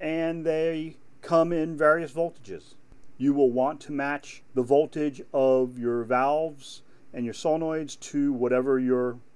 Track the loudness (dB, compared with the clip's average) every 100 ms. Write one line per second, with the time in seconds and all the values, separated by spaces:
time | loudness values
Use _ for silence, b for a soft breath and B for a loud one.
0 | -4 -2 -2 -2 -2 0 0 -2 -6 -12
1 | -20 -18 0 4 4 2 -2 2 4 4
2 | 0 -4 -4 -6 -14 -14 -14 -20 -20 -18
3 | -16 -2 0 4 4 4 0 -2 -8 -6
4 | -4 -6 -8 -20 -6 -2 4 4 4 0
5 | -4 -4 -4 2 4 4 2 -2 -2 -2
6 | 0 2 2 0 -2 -8 -16 -18 -20 b
7 | b -8 -8 -4 0 0 -2 -4 -6 -10
8 | -6 -2 0 2 2 2 2 2 2 2
9 | 0 -4 -12